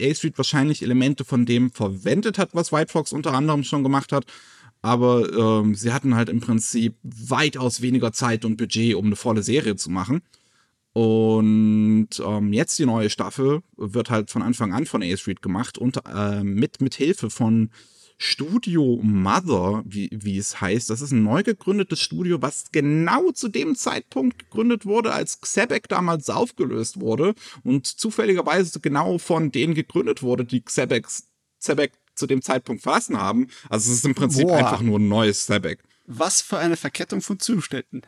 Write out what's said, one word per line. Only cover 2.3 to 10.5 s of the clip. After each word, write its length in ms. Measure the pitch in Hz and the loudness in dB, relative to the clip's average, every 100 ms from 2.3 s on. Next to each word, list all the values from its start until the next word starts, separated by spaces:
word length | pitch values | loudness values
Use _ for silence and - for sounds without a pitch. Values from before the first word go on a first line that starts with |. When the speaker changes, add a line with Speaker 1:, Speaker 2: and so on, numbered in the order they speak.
| 196 | -2
Speaker 1:
hat, 160 | 175 | -2
was 180 | 170 170 | -2 0
White 200 | 156 156 | 0 0
Fox 220 | 165 147 | -2 -4
unter 200 | 151 151 | -4 -2
anderem 300 | 131 151 147 | 0 2 0
schon 200 | 127 147 | 0 0
gemacht 280 | 135 139 - | 2 0 0
hat. 140 | 143 - - - - - _ | -4 -4 -16 -20 -20 -20 _
Aber, 500 | 113 120 123 123 110 | 0 2 4 4 2
ähm, 440 | 107 113 110 107 101 | 2 2 4 2 0
sie 180 | 117 | 0
hatten 200 | 131 135 | -2 2
halt 140 | 117 113 | 2 2
im 140 | 120 | -2
Prinzip 540 | 120 113 - 120 113 - | 0 0 0 -2 -2 -4
weitaus 800 | - 113 117 127 151 139 127 117 | -16 -14 -4 0 0 0 -4 -2
weniger 300 | 123 127 117 | 0 0 0
Zeit 320 | - 123 117 | -2 -2 -2
und 140 | 117 110 | -2 -2
Budget, 380 | 113 110 117 98 | -2 0 0 2
um 100 | 104 | 0
eine 100 | 101 | 0
volle 280 | 123 110 | 0 -2
Serie 340 | 95 135 107 98 | 2 0 0 -4
zu 120 | - | -4
machen. 320 | 92 92 160 - _ _ | -4 -2 -4 -4 _ _